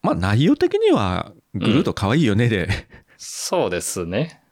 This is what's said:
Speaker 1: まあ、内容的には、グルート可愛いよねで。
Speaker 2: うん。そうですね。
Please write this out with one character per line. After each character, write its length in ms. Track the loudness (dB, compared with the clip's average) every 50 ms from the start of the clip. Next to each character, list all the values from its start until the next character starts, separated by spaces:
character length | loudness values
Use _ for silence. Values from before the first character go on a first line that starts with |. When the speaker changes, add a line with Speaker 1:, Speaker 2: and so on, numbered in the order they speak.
Speaker 1:
ま 120 | _ 0 -2
あ、 20 |
内 300 | 0 0 0 2 2 4
容 120 | 4 2
的 180 | 2 2 0 0
に 160 | 2 2 4
は、 420 | 4 4 2 0 -2 -2 -4 -8 -14 -20 _ _ _
グ 120 | -4 -2
ル 140 | 2 2 2
ー 20 | 2
ト 100 | 0 -2
可 160 | -2 -2 0
愛 100 | 2 2
い 40 | 2
よ 100 | 2 2
ね 140 | 2 2 2
で。 160 | 0 0 0
Speaker 2:
う 40 | -2
ん。 40 | -4 -4 -6 _ -20 -20 _ _ _ _
そ 480 | -18 -16 -12 -10 -6 -4 -2 0 0 0
う 20 |
で 120 | -2 -4 -4
す 220 | -6 -6 -6 -6
ね。 340 | -4 -2 -4 -4 -4 -6 _ _ _